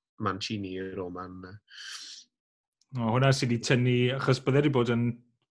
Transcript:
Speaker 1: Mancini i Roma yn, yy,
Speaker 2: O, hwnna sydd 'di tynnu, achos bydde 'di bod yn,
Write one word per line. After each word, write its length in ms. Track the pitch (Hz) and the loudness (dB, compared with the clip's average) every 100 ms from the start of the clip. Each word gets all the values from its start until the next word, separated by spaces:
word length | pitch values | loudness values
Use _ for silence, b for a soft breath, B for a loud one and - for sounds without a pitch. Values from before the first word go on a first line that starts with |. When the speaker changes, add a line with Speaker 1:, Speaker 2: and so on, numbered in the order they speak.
| _ | _
Speaker 1:
Mancini 560 | _ 104 95 - 107 95 | _ -4 -4 -6 -6 -6
i 120 | 92 95 | -8 -8
Roma 400 | 95 90 90 90 | -8 -8 -10 -12
yn, 160 | 92 | -14
yy, 140 | 92 104 _ B B B B B B _ _ _ _ _ _ | -16 -18 _ B B B B B B _ _ _ _ _ _
Speaker 2:
O, 180 | 127 113 | -4 0
hwnna 180 | 120 135 | 4 4
sydd 220 | 135 120 | 4 2
'di 80 | 117 | -2
tynnu, 380 | - 123 123 123 123 | 2 2 4 2 2
achos 280 | 135 135 135 | 0 0 2
bydde 220 | - 135 | 2 2
'di 80 | 151 | 4
bod 160 | 131 120 | 2 2
yn, 140 | 117 120 113 _ _ _ | 2 0 -4 _ _ _